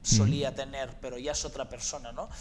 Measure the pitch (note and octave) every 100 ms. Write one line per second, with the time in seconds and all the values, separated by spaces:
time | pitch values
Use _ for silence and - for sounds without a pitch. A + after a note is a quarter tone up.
0 | - A2 G#2 D3 C3+ C3 C3+ C#3 C3 A#2
1 | C3 B2 C3+ D3 D#3 C#3 C3 A#2+ - D3
2 | A#2 A#2+ F3+ -